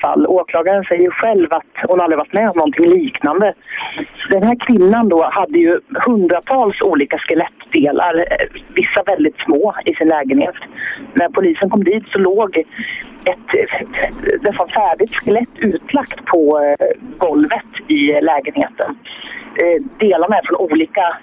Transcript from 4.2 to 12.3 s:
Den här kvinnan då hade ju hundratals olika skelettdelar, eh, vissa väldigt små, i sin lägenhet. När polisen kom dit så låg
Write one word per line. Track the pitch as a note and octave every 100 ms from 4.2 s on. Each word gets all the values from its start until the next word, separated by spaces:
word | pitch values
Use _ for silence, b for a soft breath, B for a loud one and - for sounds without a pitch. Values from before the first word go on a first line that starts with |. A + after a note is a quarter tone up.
| -
Den | G3
här | G#3+ A#3+ -
kvinnan | A3 F#3 A3+ A3
då | E3+ D3
hade | G3+ F#3+ -
ju | E3 - - - -
hundratals | A3+ F3 F3 - C4 G#3+ -
olika | G3 D3+ C#3+ D#3+
skelettdelar, | - D#3 - - - E3 C#3+ - - E3
eh, | F3 - - - -
vissa | - - G#3 F#3+
väldigt | F3 D3+ - -
små, | D3 G#3 - -
i | D#3+
sin | D#3+
lägenhet. | D#3 C3+ C4+ - - - B B B B
När | - E3+
polisen | F#3+ F#3+ D#3 G3
kom | A3
dit | F3+ G#3+ G#3
så | G3
låg | F#3